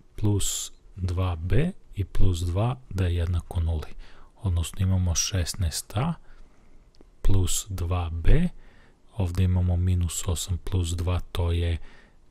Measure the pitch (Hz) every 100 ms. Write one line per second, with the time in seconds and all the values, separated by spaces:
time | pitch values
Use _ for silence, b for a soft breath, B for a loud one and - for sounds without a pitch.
0 | - - 104 101 - - - - - -
1 | 90 87 92 82 87 107 170 - - -
2 | 90 - 95 85 87 85 117 123 - 98
3 | 90 87 85 87 - 90 82 80 - -
4 | B B B B 98 87 80 - 95 92
5 | 92 82 - 95 80 - 85 - - 107
6 | 147 165 b b b b b b b -
7 | - - - 95 87 - - 92 85 90
8 | 82 82 80 131 175 - B B B B
9 | B - 90 87 92 90 90 87 90 90
10 | 87 - - 82 - 87 - 98 82 82
11 | 87 87 - - 85 85 85 82 B B
12 | B B -